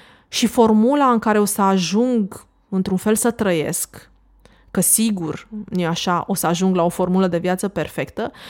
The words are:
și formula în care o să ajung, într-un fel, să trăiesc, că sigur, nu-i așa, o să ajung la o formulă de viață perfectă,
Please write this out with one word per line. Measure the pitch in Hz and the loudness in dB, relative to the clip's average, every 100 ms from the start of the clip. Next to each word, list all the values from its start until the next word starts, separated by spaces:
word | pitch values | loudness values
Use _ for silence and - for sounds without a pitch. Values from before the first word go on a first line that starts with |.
| - - _ | -20 -20 _
și | - 226 | -2 0
formula | - 220 214 233 285 269 | 4 4 6 4 4 4
în | 233 | 2
care | 220 214 | 2 2
o | |
să | 202 - | 2 2
ajung, | 196 190 165 202 254 240 196 - - _ _ | 2 2 0 0 2 0 -2 -6 -20 _ _
într-un | 190 190 185 | -4 -2 -2
fel, | 214 | 0
să | 220 240 | 2 0
trăiesc, | 233 202 170 131 170 - - - _ _ _ - _ _ | 0 0 0 -2 -6 -8 -12 -20 _ _ _ -20 _ _
că | - | -2
sigur, | 175 - 226 196 156 143 - 214 - | 0 2 0 -2 -6 -8 -12 -16 -8
nu-i | 180 170 | -4 -2
așa, | 170 190 175 - | -2 -2 -2 -2
o | |
să | 185 165 | -2 -2
ajung | 170 190 185 | 0 2 2
la | |
o | 170 | 0
formulă | - 180 185 190 | 0 0 0 0
de | 170 | 0
viață | 180 180 196 | -2 -2 -4
perfectă, | 170 151 - 143 - 240 - - | -6 -6 -6 -8 -6 -8 -10 -20